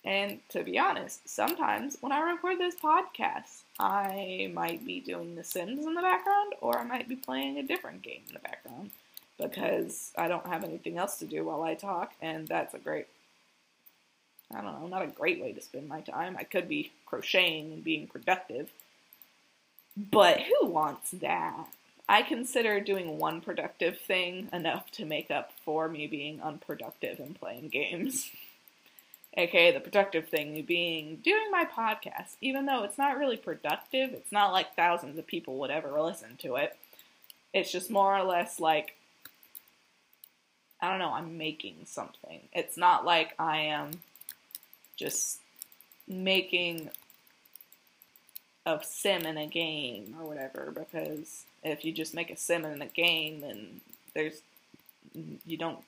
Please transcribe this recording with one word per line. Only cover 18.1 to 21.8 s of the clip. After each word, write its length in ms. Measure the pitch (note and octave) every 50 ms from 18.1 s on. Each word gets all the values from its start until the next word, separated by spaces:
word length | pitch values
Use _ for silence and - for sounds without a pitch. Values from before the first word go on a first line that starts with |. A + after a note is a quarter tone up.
| - - - F3+ F#3 F#3 - - - B2+ D3+ - - - - _ _ _ _ _ - _ - _ _ _ _ _ _ _ _ _ _ - _ _ -
but 440 | G3+ G3+ G3 - G#3+ F#3+ F3 D#3+ -
who 280 | - F4+ A#4 D5 F4 G#3
wants 420 | E3+ D#3 D#3 D3 C3+ - - -
that? 560 | - F3+ - - E3+ F3 E3 E3 D#3+ D#3+ D#3+ - - _